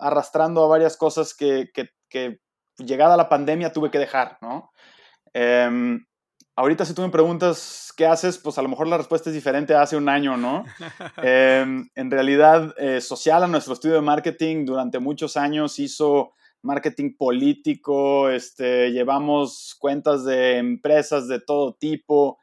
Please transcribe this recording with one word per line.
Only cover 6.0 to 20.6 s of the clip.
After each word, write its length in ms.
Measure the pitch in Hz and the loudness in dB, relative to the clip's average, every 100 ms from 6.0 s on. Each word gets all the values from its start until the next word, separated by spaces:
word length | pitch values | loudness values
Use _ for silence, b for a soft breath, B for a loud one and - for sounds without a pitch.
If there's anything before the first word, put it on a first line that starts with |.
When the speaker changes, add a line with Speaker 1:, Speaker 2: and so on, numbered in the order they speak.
| _ _ _ _ _ - | _ _ _ _ _ -2
Speaker 1:
ahorita 280 | 135 160 165 | 0 0 -4
si 80 | |
tú 80 | 175 | -4
me 80 | 185 | -2
preguntas 840 | 160 165 170 175 160 - - - - | 2 2 2 -2 -2 -8 -16 -12 0
qué 80 | 160 | 2
haces, 320 | 165 180 180 | 4 0 -4
pues, 200 | 151 139 | -8 -6
a 40 | |
lo 80 | 131 | -4
mejor 180 | 131 160 | -4 -2
la 100 | 170 | -2
respuesta 320 | 143 160 160 | -2 -4 -4
es 60 | 156 | -6
diferente 380 | 139 135 151 | -2 -2 2
a 80 | 147 | 2
hace 160 | 147 151 | 2 0
un 100 | 143 | 0
año, 300 | 143 139 123 | 0 -2 -4
¿no? 260 | 123 156 127 - | -4 -6 -10 -18
Speaker 2:
<laughs> 520 | 165 - 135 - 127 | -18 -16 -18 -4 2
Speaker 1:
Em, 600 | 131 131 131 131 131 123 | 4 6 4 0 -6 -10
en 180 | - 127 | -10 -4
realidad, 640 | 135 135 143 156 165 156 - | 0 2 6 8 8 2 -6
eh, 240 | 139 127 | -4 -4
Social, 420 | - 127 160 165 | -6 -4 2 2
a 40 | 180 | 2
nuestro 260 | 156 135 | -2 -4
estudio 220 | 123 156 160 | -6 0 0
de 60 | |
marketing, 640 | 147 151 151 160 160 160 135 | 2 0 -2 -4 -4 -4 -4
durante 340 | 131 123 127 | -4 -4 -4
muchos 360 | 131 147 151 147 | -6 -6 -6 -4
años 440 | 143 151 147 - | -2 -2 -4 -6
hizo 520 | 143 - 151 143 139 b b b | -8 -2 2 2 0 b b b
marketing 560 | 127 143 151 - 143 - | -8 -4 -6 -4 -6 -4
político, 1120 | 131 123 139 143 156 139 - 139 139 139 135 | -2 0 0 0 -4 -6 -2 0 2 2 2
este, 640 | 127 - - 127 123 123 | -2 -6 -6 -2 2 0
llevamos 840 | 123 123 139 147 147 139 - - - | 0 0 0 0 0 -2 -8 -18 -6
cuentas 460 | 143 143 156 143 | -4 -2 0 0
de 340 | 131 131 127 | 0 0 2
empresas 680 | 123 | 0